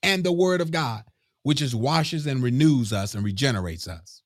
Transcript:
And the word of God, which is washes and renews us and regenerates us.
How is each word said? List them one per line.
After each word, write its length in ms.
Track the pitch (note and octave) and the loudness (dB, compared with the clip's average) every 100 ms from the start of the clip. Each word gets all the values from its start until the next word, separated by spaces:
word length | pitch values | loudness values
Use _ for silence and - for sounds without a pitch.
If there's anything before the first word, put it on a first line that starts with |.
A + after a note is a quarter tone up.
And 200 | G3 F#3+ | 2 2
the 80 | F3+ | 2
word 300 | F3 F#3 F3+ | 2 2 2
of 100 | E3+ | -2
God, 320 | E3 C#3 A2 A2 _ _ _ | -2 -4 -6 -12 _ _ _
which 180 | C#3 C#3+ | -2 0
is 140 | C#3+ A#2 | 0 -2
washes 520 | B2 D#3+ D#3+ E3 D3 | 2 2 0 -4 -4
and 160 | C3 | -2
renews 500 | B2 B2 D#3 C#3 A2 | 0 4 4 4 2
us 220 | G#2 G2+ G#2+ | -2 -4 -4
and 80 | |
regenerates 640 | G#2 G2 C#3 G#2+ F2+ E2 - | -4 0 0 0 -4 -8 -12
us. 340 | E2+ - - | -14 -16 -20